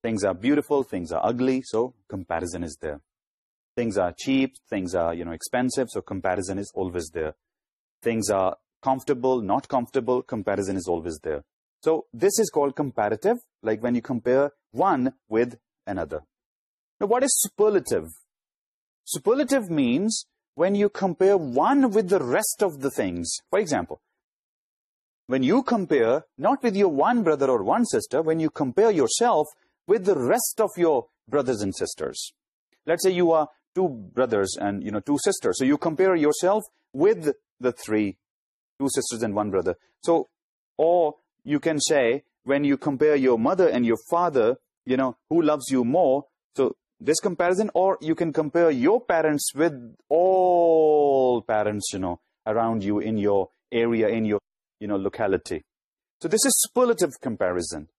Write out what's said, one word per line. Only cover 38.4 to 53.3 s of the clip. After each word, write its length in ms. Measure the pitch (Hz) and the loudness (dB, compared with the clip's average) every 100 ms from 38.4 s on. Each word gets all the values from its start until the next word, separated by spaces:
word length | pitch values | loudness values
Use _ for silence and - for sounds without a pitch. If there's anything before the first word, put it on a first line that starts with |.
| _ _ _ _ | _ _ _ _
two 100 | 135 | -2
sisters 340 | 139 - 113 | -2 -4 -6
and 120 | 113 | -4
one 160 | 101 104 | -2 -2
brother. 260 | 95 90 85 _ _ | -2 -2 -6 _ _
So, 260 | - 156 - _ _ _ _ - | 0 0 -2 _ _ _ _ -2
or 400 | 160 175 156 147 _ _ | 2 2 0 -4 _ _
you 160 | - 147 | -4 -2
can 220 | 165 156 | 0 -2
say, 440 | - 147 117 135 _ _ | 0 2 2 0 _ _
when 200 | 123 139 | -4 0
you 120 | 143 139 | 2 0
compare 400 | 156 131 151 143 | -2 0 2 4
your 220 | 127 117 | 4 2
mother 300 | 127 185 170 | 2 4 2
and 180 | 123 117 | 4 2
your 120 | 113 - | 0 0
father, 460 | 170 175 135 110 131 _ _ | 0 2 2 2 0 _ _
you 120 | - 127 | -4 -2
know, 200 | 131 - _ | -2 -6 _
who 140 | 165 | 0
loves 280 | 151 151 127 | 2 0 0
you 140 | 135 | 0
more? 420 | 120 160 156 139 - _ _ - | 2 2 2 2 -2 _ _ -2
So 200 | 131 - _ _ | -2 -2 _ _
this 200 | - 160 | -2 0
comparison, 500 | 202 175 175 185 214 | -2 0 0 2 0
or 240 | 170 190 185 | 2 0 0
you 140 | 156 | -4
can 180 | 156 170 | -2 0
compare 380 | 147 151 170 170 | -2 0 4 4
your 300 | 135 135 233 | 4 2 2
parents 520 | - 170 156 147 - | 2 0 2 0 -4
with 180 | 139 165 139 120 - _ | 0 -2 -2 -16 -20 _
all 1300 | 160 185 185 185 175 170 160 156 151 143 135 127 120 | 2 4 4 4 4 4 4 4 4 4 4 2 0
parents, 480 | - 110 104 104 - | 0 -2 0 -4 -6
you 60 | 98 | -6
know, 220 | 92 87 _ _ - | -6 -8 _ _ -4
around 380 | 110 113 113 | -2 0 -2
you 140 | 98 104 | -2 -2
in 200 | 107 110 | -2 -2
your 320 | 104 | 2